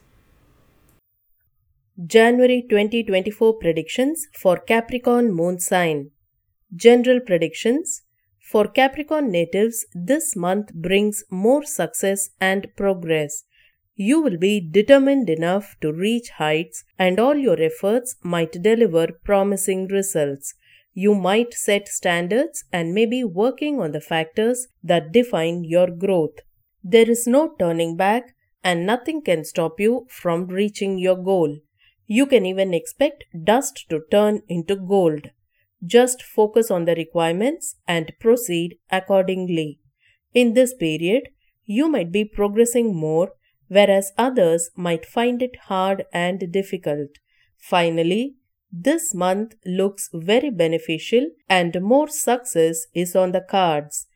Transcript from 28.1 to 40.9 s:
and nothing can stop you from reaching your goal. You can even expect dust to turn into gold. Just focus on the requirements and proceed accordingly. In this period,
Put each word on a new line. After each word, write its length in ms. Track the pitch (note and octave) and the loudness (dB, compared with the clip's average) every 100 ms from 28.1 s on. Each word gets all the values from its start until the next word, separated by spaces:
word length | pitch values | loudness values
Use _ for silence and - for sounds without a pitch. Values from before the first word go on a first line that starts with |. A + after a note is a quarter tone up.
| A#3 B3 _ _ _ | 0 -4 _ _ _
and 200 | F#3 E3+ | -2 -2
nothing 380 | F#3 A#3+ C#4+ D#4 | 0 -2 -2 -6
can 240 | D4 E3 D3+ | -2 -2 -2
stop 340 | - E3 D#3+ | -4 -4 0
you 280 | G#3 B3 - | 0 0 -6
from 380 | - F3+ E3 F3+ | -8 -4 -4 -4
reaching 500 | F#3 G#3 - G3 F#3+ | -4 -4 -4 -6 -2
your 180 | F#3 F#3 | 0 0
goal. 440 | F3+ F#3+ D#3 D3 _ _ _ _ - | 0 0 0 -4 _ _ _ _ -4
You 180 | G#3+ C#4 | 0 4
can 220 | B3+ F#3 | 4 2
even 260 | F#3 F#3+ | -2 0
expect 520 | E3+ - - D4 D4+ - E3+ | -2 -6 -2 -2 -2 -18 -6
dust 420 | D#3+ A#3+ C4+ - - | 0 0 0 -12 -8
to 140 | D#3 - | -8 0
turn 320 | G#3 G#3 G#3 - | 2 2 -2 -6
into 280 | E3+ D#3+ G3 | -8 -4 -6
gold. 520 | F#3 G3 F3 D3+ - _ _ _ _ _ F3 | 0 2 2 -2 -12 _ _ _ _ _ 2
Just 380 | A#3 B3 - | 4 4 -2
focus 480 | - - G#3+ A3+ A3+ | -6 0 2 2 2
on 140 | F#3 E3+ | 0 0
the 100 | E3 | -2
requirements 800 | D#3+ E3+ E3 F3 A#3+ E4+ - - - | -2 -2 0 0 -2 -4 -12 -12 -4
and 240 | E3+ D#3+ - | -4 -4 -2
proceed 600 | A3+ B3 A#3+ E3+ F3 - _ | 2 2 0 -4 -4 -10 _
accordingly. 880 | F#3+ F#3 G3 F#3 F#3 F#3 E3 D3+ C#3+ _ _ _ _ _ | -4 2 2 2 -2 -4 -4 -4 -10 _ _ _ _ _
In 220 | A#3+ B3 A3+ | 2 4 4
this 180 | B3+ | 2
period, 560 | - E3 | 0 -4